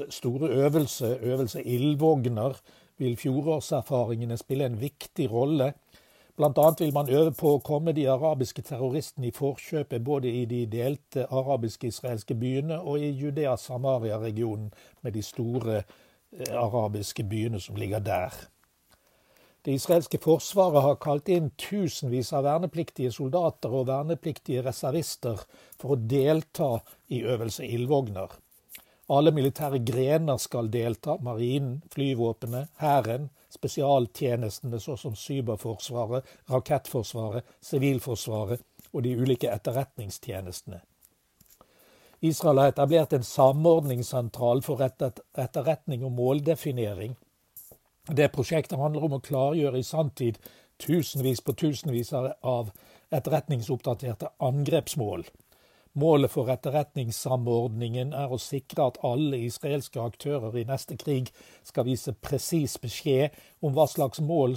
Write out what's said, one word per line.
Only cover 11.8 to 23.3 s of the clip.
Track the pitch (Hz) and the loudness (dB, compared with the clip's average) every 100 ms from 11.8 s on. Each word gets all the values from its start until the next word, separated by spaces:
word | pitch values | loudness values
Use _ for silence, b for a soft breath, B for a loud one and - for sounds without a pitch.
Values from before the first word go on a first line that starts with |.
| 120 - 127 113 - 113 | -8 -6 -6 -6 -4 -4
byene | 127 135 151 160 | -2 -2 -2 -4
og | 143 147 | -2 -2
i | 147 | -2
Judea-Samaria-regionen | 135 147 143 143 123 - 127 135 131 113 110 113 110 117 107 107 - B B | -4 -4 -2 0 -2 -4 -2 0 0 0 -2 -4 -2 -2 -2 -8 -12 B B
med | 123 107 | -6 -6
de | 104 | -6
store, | - 117 127 117 107 - b b b b 196 | -4 -2 -2 0 -2 -4 b b b b -10
eh, | 127 | -6
arabiske | 123 117 117 107 104 101 - | -2 0 0 0 -2 -6 -6
byene | 101 110 117 104 | -4 -2 -2 -4
som | - 101 | -8 -6
ligger | 95 107 | -4 -2
der. | 104 92 90 - - _ _ _ _ b b b b b b b 147 | 0 -2 -2 -8 -18 _ _ _ _ b b b b b b b -2
Det | |
israelske | 135 - 170 - 156 | -2 2 2 2 0
forsvaret | 156 160 - 202 185 147 | 4 4 4 2 6 6
har | 139 139 | 4 2
kalt | 156 147 202 | 0 -2 2
inn | 175 147 - | 2 2 -4
tusenvis | - 202 170 - 135 127 113 | -6 -2 -2 -2 -2 -2 0
av | 147 | 0
vernepliktige | 139 156 180 160 - - 127 | 2 2 0 -4 -6 -4 -4
soldater | 110 135 | -2 0